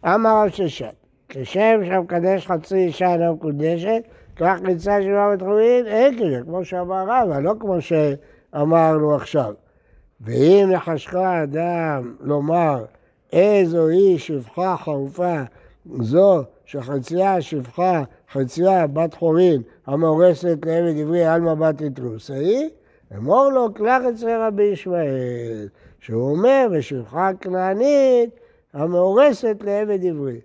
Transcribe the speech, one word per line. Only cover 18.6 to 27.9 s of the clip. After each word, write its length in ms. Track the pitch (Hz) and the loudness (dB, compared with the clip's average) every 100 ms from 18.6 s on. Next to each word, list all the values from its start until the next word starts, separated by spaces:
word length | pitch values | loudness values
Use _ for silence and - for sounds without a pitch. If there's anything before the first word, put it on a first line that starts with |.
| 180 190 156 | 2 4 2
בת 260 | 143 165 | -2 -4
חורין, 480 | - 170 160 180 147 117 _ - | -2 0 4 4 2 -2 _ -6
המאורסת 720 | 143 165 156 180 151 175 156 151 | -2 2 4 4 4 -2 -4 -2
לעבד 340 | 165 170 151 | -2 0 -2
עברי, 260 | 151 175 165 | -2 0 2
עלמא 280 | 165 170 | 2 0
בת 280 | 156 160 151 | 0 0 0
אתרוסא 520 | 151 135 123 110 - | -6 -8 -10 -10 -12
היא", 360 | 139 160 240 320 _ _ _ _ 101 | -4 0 0 -2 _ _ _ _ -10
אמור 320 | 120 214 277 | 0 4 4
לו, 240 | 262 233 | 2 -2
קלח 280 | 202 214 254 247 | -2 0 0 0
אצל 280 | 226 226 226 226 | -4 -4 -2 -2
רבי 160 | 202 | 0
ישמעאל, 1040 | 208 190 185 175 151 131 127 120 117 110 104 _ - _ | 0 0 -4 -4 -2 -4 -6 -6 -8 -10 -12 _ -20 _
שהוא 320 | - 113 127 | -8 -4 -2
אומר, 360 | 151 226 269 247 | 0 2 4 2
"ושפחה 580 | 165 131 135 110 139 190 185 | 0 -4 -8 -8 -4 -4 -4
כנענית, 880 | 190 180 185 196 269 | -6 -4 -2 0 2